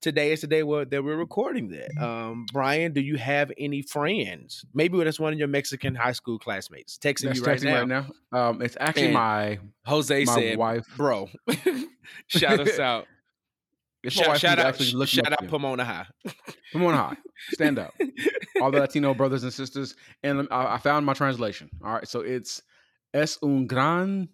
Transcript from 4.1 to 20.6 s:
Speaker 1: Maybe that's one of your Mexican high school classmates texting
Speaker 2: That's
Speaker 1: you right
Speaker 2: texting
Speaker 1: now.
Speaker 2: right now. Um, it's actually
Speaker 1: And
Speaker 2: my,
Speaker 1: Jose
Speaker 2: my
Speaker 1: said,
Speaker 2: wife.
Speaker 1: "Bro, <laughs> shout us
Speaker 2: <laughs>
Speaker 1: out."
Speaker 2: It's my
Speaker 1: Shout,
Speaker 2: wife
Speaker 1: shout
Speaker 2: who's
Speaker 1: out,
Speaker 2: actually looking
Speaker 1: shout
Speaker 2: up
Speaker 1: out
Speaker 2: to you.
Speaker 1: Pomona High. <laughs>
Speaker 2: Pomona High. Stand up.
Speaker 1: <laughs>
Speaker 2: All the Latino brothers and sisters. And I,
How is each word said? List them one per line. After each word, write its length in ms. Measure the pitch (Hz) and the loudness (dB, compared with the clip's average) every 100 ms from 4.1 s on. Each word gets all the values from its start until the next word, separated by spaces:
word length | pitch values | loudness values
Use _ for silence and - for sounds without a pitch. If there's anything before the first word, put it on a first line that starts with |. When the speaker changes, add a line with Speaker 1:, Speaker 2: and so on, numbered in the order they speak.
| 208 98 85 58 - - | 0 -4 -8 -16 -20 -6
Speaker 1:
Maybe 240 | 139 175 180 | 0 2 2
that's 160 | 160 156 | 0 0
one 140 | 156 | -2
of 60 | 151 | 0
your 100 | 143 | 0
Mexican 440 | 139 139 139 135 | 0 -2 -4 -4
high 200 | 127 123 | -2 -2
school 260 | 120 - 113 | -2 -4 -6
classmates 580 | 117 98 - 71 - - | -4 -8 -8 -16 -18 -4
texting 260 | 147 135 | -2 -2
Speaker 2:
That's 160 | 135 127 | -2 0
Speaker 1:
you 40 | 147 | 0
right 140 | 131 | 0
Speaker 2:
texting 60 | 139 | 2
Speaker 1:
now. 140 | 147 | 0
Speaker 2:
right 280 | 127 131 139 - _ | 0 -2 -4 -14 _
now. 180 | 123 120 | 0 0
Um, 120 | 113 | 0
it's 160 | 120 - | -4 -2
actually 280 | 147 151 135 | -2 2 4
Speaker 1:
And 60 | 123 | 4
Speaker 2:
my, 440 | 113 107 104 101 101 _ - | 4 2 0 -4 -10 _ -2
Speaker 1:
Jose 360 | 151 143 143 | 0 2 2
Speaker 2:
my 100 | 127 117 | 4 4
Speaker 1:
said, 220 | 113 110 | 2 2
Speaker 2:
wife. 280 | 113 117 - 139 | 0 -2 -4 -2
Speaker 1:
"Bro, 320 | 143 107 98 - - | 0 0 -4 -8 -4
<laughs> 800 | - 370 262 320 _ - - - | -2 0 -2 -6 _ -20 -18 -2
shout 340 | 175 151 147 | 2 4 4
us 180 | 143 - | 2 2
Speaker 2:
<laughs> 0 | |
Speaker 1:
out." 280 | 127 113 - _ _ _ _ _ _ _ _ _ | 0 0 -6 _ _ _ _ _ _ _ _ _
Speaker 2:
It's 140 | 123 175 | -4 2
my 60 | |
Speaker 1:
Shout, 60 | 160 | 4
Speaker 2:
wife 100 | 147 | 6
Speaker 1:
shout 180 | 175 170 | 6 6
Speaker 2:
who's 60 | 135 | 4
Speaker 1:
out, 40 | |
Speaker 2:
actually 220 | 131 123 | 2 0
looking 240 | 123 135 170 | 0 2 2
Speaker 1:
shout 100 | 147 | 2
Speaker 2:
up 60 | |
Speaker 1:
out 60 | 147 | 0
Speaker 2:
to 60 | - | -2
you. 40 | |
Speaker 1:
Pomona 320 | 151 139 127 | -2 -2 -2
High. 240 | 120 87 95 _ 190 | -2 -6 -10 _ -16
<laughs> 460 | - - - - | -14 -18 -20 -8
Speaker 2:
Pomona 240 | 156 175 147 | 0 2 2
High. 200 | 85 - - - - | 0 -6 -16 -20 -8
Stand 280 | - 151 123 | 0 0 0
up. 160 | 87 - 277 - - | -4 -4 -4 -2 -2
Speaker 1:
<laughs> 340 | 523 - 381 | -2 -2 0
Speaker 2:
All 100 | 135 | 2
the 80 | 143 | 4
Latino 340 | 135 147 143 | 2 2 2
brothers 300 | 127 135 131 | 2 2 0
and 80 | 127 | -4
sisters. 440 | 127 131 139 131 - - - | -6 -8 -6 -8 -10 -20 -6
And 240 | 143 139 143 | -2 -2 0
I, 260 | 123 | 0